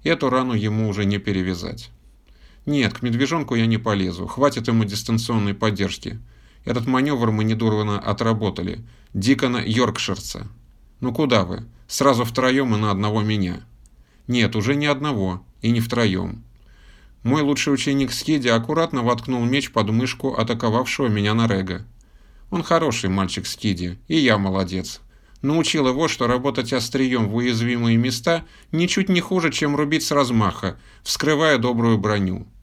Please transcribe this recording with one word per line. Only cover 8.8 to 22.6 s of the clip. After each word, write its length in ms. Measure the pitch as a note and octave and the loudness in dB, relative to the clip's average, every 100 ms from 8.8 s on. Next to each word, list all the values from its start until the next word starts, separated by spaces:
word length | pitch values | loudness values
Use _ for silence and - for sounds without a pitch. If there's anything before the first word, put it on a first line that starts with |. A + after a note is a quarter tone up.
| - - - | -12 -20 -10
Дикона 500 | - G2+ C3 C3 B2 G2+ | -2 2 2 2 -2 -2
Йоркширца. 840 | A2 A#2+ G#2+ - F#2+ - - A2 - - - - - | 0 0 0 -6 -6 -8 -12 -12 -16 -20 -20 -20 -8
Ну 140 | B2+ | -6
куда 320 | A#2+ D3 A#2 F2+ | 0 2 2 2
вы? 180 | F2+ - - - | -4 -10 -20 -12
Сразу 380 | - C#3 A#2+ A#2 | 0 2 4 2
втроём 500 | A#2 B2+ C3+ C3 G#2+ | 0 2 2 2 0
и 20 | |
на 140 | G#2+ | 2
одного 300 | G2 G#2+ A2 | 0 0 0
меня. 400 | G#2+ G#2+ F#2 F2 - - - - - _ - | 0 0 -2 -4 -12 -20 -20 -20 -20 _ -2
Нет, 300 | B2 G#2+ A2+ | 2 2 2
уже 180 | G#2 C#3+ | 0 0
не 120 | D3 | 2
одного, 580 | C#3+ D3 A#2+ F#2+ F2+ - - | 0 0 0 -2 -4 -10 -6
и 100 | A2+ | 0
не 80 | A#2 | 0
втроём. 640 | A#2 A#2+ A2 F#2 F2+ A2+ - - - - - - - - | 0 0 2 0 -4 -8 -16 -20 -20 -20 -20 -20 -20 -6
Мой 180 | A#2 D3 | 0 2
лучший 320 | C#3+ C#3 - | 2 0 0
ученик 380 | C#3 - C#3 B2+ | 0 0 0 0
Скиди 380 | A#2 - D3+ B2 | -2 0 0 4
аккуратно 520 | A#2 A#2 D#3 E3 C3+ | 2 2 0 0 0
воткнул 440 | A#2 A#2 A#2 B2 A#2+ | 0 0 0 -2 2
меч 260 | C#3 C3+ | 0 0
под 180 | A#2 G2+ | 0 2
мышку 420 | A2 B2+ - C3 | 2 0 -2 -4
атаковавшего 760 | - A#2 A#2 A#2+ A2+ B2+ - C3 | -2 -2 0 0 0 0 -2 0
меня 260 | G#2 G2+ | 2 2
Нарега. 520 | A2+ A#2 G2 F#2+ F2 - - - - - - - | 2 2 0 -2 -6 -10 -20 -20 -20 -20 -20 -6
Он 120 | F#2 | -6